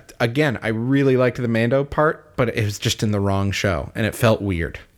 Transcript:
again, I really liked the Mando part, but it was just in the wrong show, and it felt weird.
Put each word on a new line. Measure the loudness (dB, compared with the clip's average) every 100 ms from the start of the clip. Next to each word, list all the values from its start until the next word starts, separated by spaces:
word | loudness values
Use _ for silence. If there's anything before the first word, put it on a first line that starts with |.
| -8 -4
again, | -2 0 0 -2
I | -2
really | -2 2 2 4 4
liked | 2 0
the | 0
Mando | 2 2 2
part, | 0 0 0 0 -6 -2
but | -2
it | 0
was | -2 -2
just | -4 -2
in | 0
the | 0
wrong | 2 0 0
show, | 0 -2 -2 -4
and | -4
it | -4
felt | 0 2 2
weird. | 0 -2 -4 -8 -18